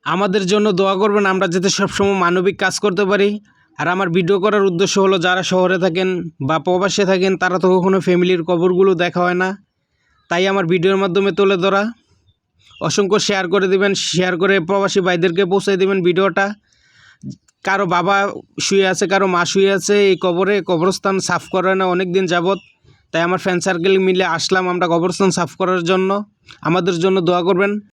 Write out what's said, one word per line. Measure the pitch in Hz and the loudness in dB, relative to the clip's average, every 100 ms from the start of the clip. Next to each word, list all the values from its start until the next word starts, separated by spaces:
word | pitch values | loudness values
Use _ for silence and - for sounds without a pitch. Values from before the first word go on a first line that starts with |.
| 143 | -4
আমাদের | 170 202 202 185 | -2 0 0 0
জন্য | 208 208 180 | 2 2 2
দোয়া | 196 190 | 0 2
করবেন, | 214 208 196 | 0 2 0
আমরা | 190 190 | 0 0
যাতে | 180 185 - | 0 -2 0
সবসময় | 196 - 196 196 | -2 0 0 2
মানবিক | 170 180 185 175 | 0 0 -2 -2
কাজ | 190 - | -4 -2
করতে | 208 180 196 | -2 0 0
পারি। | 202 202 208 _ _ _ - | 2 0 -2 _ _ _ -6
আর | 165 | -4
আমার | 185 190 170 | -2 0 0
ভিডিও | 170 196 | 2 2
করার | 202 208 196 | 2 2 0
উদ্দেশ্য | 170 190 202 | 0 0 2
হলো, | 190 190 180 | 2 2 0
যারা | 185 180 | -2 0
শহরে | 185 180 185 | 0 2 2
থাকেন | 185 165 185 180 170 _ 139 | 0 0 -2 -4 -8 _ -2
বা | 160 165 | -2 0
প্রবাসে | 180 196 - 190 | 0 0 0 0
থাকেন, | 190 190 185 | 2 0 0
তারা | 180 180 | -2 0
তো | 185 | 2
কখনো | 185 180 190 170 | 2 2 0 2
ফ্যামিলির | 180 180 180 160 | 2 2 0 0
কবরগুলো | 175 185 180 196 175 | 0 2 4 2 2
দেখা | 175 180 180 | 0 0 0
হয় | 180 | 0
না, | 185 202 _ _ _ _ _ _ _ | -2 -6 _ _ _ _ _ _ _
তাই | 175 190 | -2 0
আমার | 196 170 | 0 0
ভিডিওর | 180 180 190 | 2 2 0
মাধ্যমে | 196 175 196 175 | 0 0 0 2
তুলে | 196 196 | 2 2
ধরা। | 190 196 214 233 _ _ _ _ _ _ _ - | 0 0 -2 -8 _ _ _ _ _ _ _ -8
অসংখ্য | 165 - 196 202 - | -4 -2 0 0 0
শেয়ার | 196 180 | -2 0
করে | 196 185 | 0 2
দিবেন, | 190 202 196 - | 2 0 -2 -2
শেয়ার | 165 185 180 | -2 -2 0
করে | 190 196 165 | 0 0 0
প্রবাসী | 196 196 196 185 | -2 0 0 0
ভাইদেরকে | 180 180 170 190 | 0 0 0 0
পৌঁছে | 196 196 190 | 0 0 0
দিবেন | 190 196 175 | 0 0 0
ভিডিওটা। | 175 196 175 196 208 _ _ _ _ - _ - - _ _ | 0 0 0 -4 -6 _ _ _ _ -20 _ -18 -18 _ _
কারো | 190 196 196 | -4 -2 0
বাবা | 175 175 196 202 - - - - | 0 0 0 -2 -6 -14 -8 -2
শুয়ে | 196 190 | 0 2
আছে, | 165 185 | 0 0
কারো | 196 190 | 0 0
মা | 175 175 | 0 0
শুয়ে | 196 196 196 | 2 2 0
আছে | - 208 202 | 0 2 2
এই | 180 | 2
কবরে, | 185 175 190 208 170 | 0 0 0 -2 0
কবরস্থান | 170 180 180 202 190 - | 0 0 0 -2 -2 -2
সাফ | 175 - | -4 -2
করে | 190 180 190 | -2 0 0
না | 185 | 0
অনেক | 180 190 185 | 0 0 -2
দিন | 185 | 0
যাবত। | 175 175 190 - _ _ _ _ | 0 0 -2 -6 _ _ _ _
তাই | 160 170 | -2 0
আমার | 180 | -2
ফ্রেন্ড | 185 180 190 | -2 -2 -2
সার্কেল | 175 180 190 185 | -2 2 2 2
মিলে | 185 180 160 | 0 0 -2
আসলাম | - 185 185 | 0 0 0
আমরা | 180 175 | -2 0
কবরস্থান | 170 180 175 190 175 | 0 0 0 0 0
সাফ | 170 - | -4 -2
করার | 185 185 170 | -2 0 0
জন্য। | 185 190 202 208 _ - - 156 | 0 0 -2 -6 _ -20 -10 -2
আমাদের | 175 180 170 | 0 0 0
জন্য | 190 190 170 | 0 2 2
দোয়া | 175 175 | 0 2
করবেন | 185 202 208 202 | 0 0 -4 -10